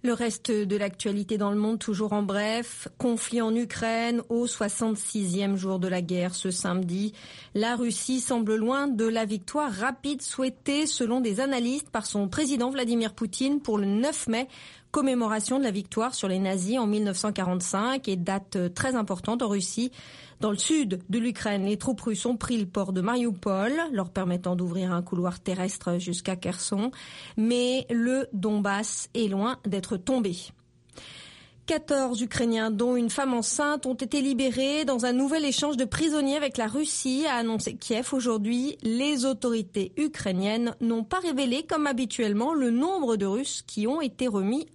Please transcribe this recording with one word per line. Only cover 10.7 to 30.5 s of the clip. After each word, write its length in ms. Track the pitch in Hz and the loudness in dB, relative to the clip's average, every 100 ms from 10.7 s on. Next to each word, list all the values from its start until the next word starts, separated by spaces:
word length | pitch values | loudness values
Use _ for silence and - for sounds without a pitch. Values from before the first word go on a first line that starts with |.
| 285 302 | 0 0
selon 360 | - 233 254 | 0 0 2
des 180 | 233 196 | 0 0
analystes, 480 | 269 262 240 277 302 | 0 0 0 -2 -4
par 160 | 220 | -6
son 240 | 214 208 196 | -2 -2 0
président 400 | 226 294 269 247 | 0 0 2 0
Vladimir 460 | 269 240 240 220 | 0 2 2 0
Poutine 480 | - 220 - 262 294 | -2 -6 0 0 0
pour 160 | 269 208 | 0 2
le 80 | 196 | 2
neuf 400 | 202 277 302 - | 2 2 0 -2
mai, 200 | 226 262 - - - - | -2 -2 -10 -20 -20 -4
commémoration 680 | 302 269 254 220 214 214 262 | 2 2 2 2 0 0 0
de 60 | |
la 60 | 262 | 2
victoire 440 | 196 - - 226 | -2 -2 -2 -2
sur 140 | - 196 | 0 0
les 100 | 185 | 0
nazis 400 | 190 190 180 254 | 2 0 0 2
en 80 | 214 | 2
mille 180 | 208 | 2
neuf 120 | 202 185 | 0 0
cent 160 | 214 | -2
quarante-cinq 720 | 208 185 180 180 196 233 269 214 | 0 0 0 0 0 0 0 -2
et 100 | 185 | -2
date 580 | 175 196 196 196 180 | 0 -2 -2 -2 -2
très 220 | 175 269 254 | 0 0 0
importante 440 | 208 185 190 233 | 0 -2 -2 0
en 80 | 233 | 0
Russie. 420 | 202 180 - 247 - - - - - | 0 -2 -2 -4 -6 -20 -20 -20 -4
Dans 100 | 214 | -2
le 80 | 208 | 0
sud 420 | - 311 226 180 - | 2 2 2 -2 -2
de 100 | 220 | 0
l'Ukraine, 460 | 233 214 220 202 | 0 -2 -2 0
les 140 | 196 214 | 0 0
troupes 240 | - 214 | -2 -2
russes 240 | 240 208 240 | -2 -2 0
ont 100 | 240 | -2
pris 220 | - 233 | 0 -2
le 80 | 190 | 0
port 260 | 208 190 | -2 0
de 80 | 185 | 0
Mariupol, 720 | 190 247 240 180 202 190 214 302 330 | 2 2 0 0 0 0 2 0 0
leur 180 | 233 180 | -2 -2
permettant 460 | 196 180 180 180 180 | -2 0 0 0 0
d'ouvrir 360 | 180 175 180 | 0 0 0
un 80 | 175 | 0
couloir 400 | 175 180 180 175 | 0 0 0 -2
terrestre 580 | - 185 185 - - 175 | -4 -2 -2 -2 -2 0
jusqu'à 380 | 180 175 - 185 | 0 -4 -2 -4
Kherson. 540 | 180 175 - 196 240 - - - - - | -4 -4 -2 0 -2 -4 -18 -16 -8 0
Mais 500 | 220 247 247 262 254 | 2 4 4 2 2
le 400 | 233 240 262 269 | 2 2 2 0
Donbass 760 | 202 214 208 202 202 214 - - | -2 0 2 2 2 0 -6 -6
est 140 | - 214 | 0 0
loin 300 | 196 220 269 | 2 0 0
d'être 320 | 208 190 180 196 | -2 -2 -2 -4
tombé. 400 | 180 262 202 175 - | 2 2 2 -2 -10